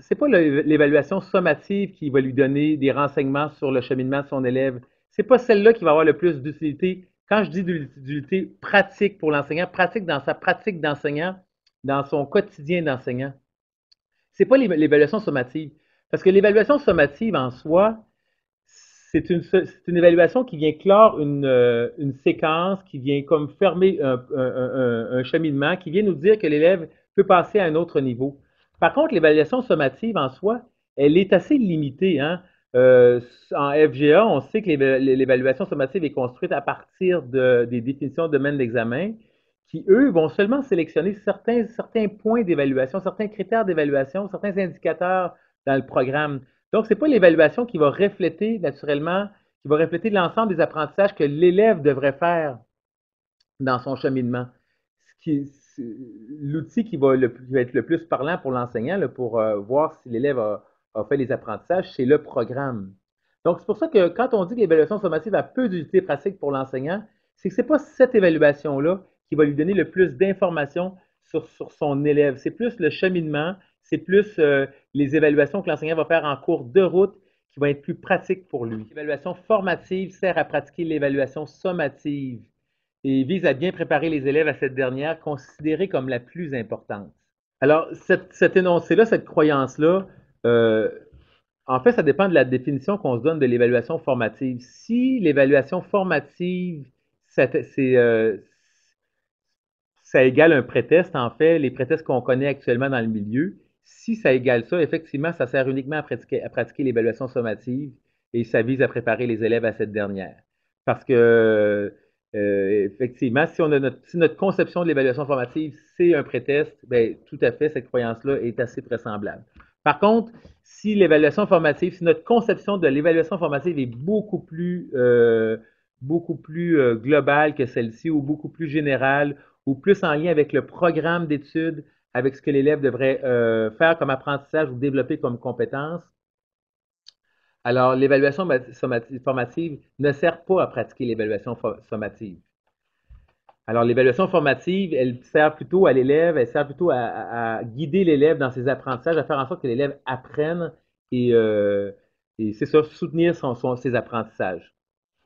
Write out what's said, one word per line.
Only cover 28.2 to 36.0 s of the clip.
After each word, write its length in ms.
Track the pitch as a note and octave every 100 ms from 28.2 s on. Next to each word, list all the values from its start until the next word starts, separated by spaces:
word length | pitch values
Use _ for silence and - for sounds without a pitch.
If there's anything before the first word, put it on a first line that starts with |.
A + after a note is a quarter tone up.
| C3+ - _ _ _ -
Par 140 | E3
contre, 200 | C4+ D#4+
l'évaluation 480 | G3+ D#3 D3+ D3 B3+
sommative 520 | B3+ E3 C#3 - A3+ G3
en 140 | C3
soi, 320 | - G3 A#3 - _ _ -
elle 220 | D3 E3+
est 160 | G3+
assez 240 | F#3 - D4
limitée, 640 | G3+ D#3+ C#3+ B2 F#3+ C#3+
hein. 240 | D3 F3 _ _ _ B2+
Euh, 440 | B2+ B2+ B2 B2 A#2+ _ _ E3+
en 160 | C#3+
F 220 | D3 D3+
G 200 | C3 D3
A, 140 | E3 A3
on 140 | C#3+
sait 200 | - A3
que 60 | G#3
l'éva-, 320 | C#3+ C3+ C3
l'évaluation 680 | C3+ C3 C3 B2+ C3 C3 F#3+
sommative 380 | D3 C3+ G3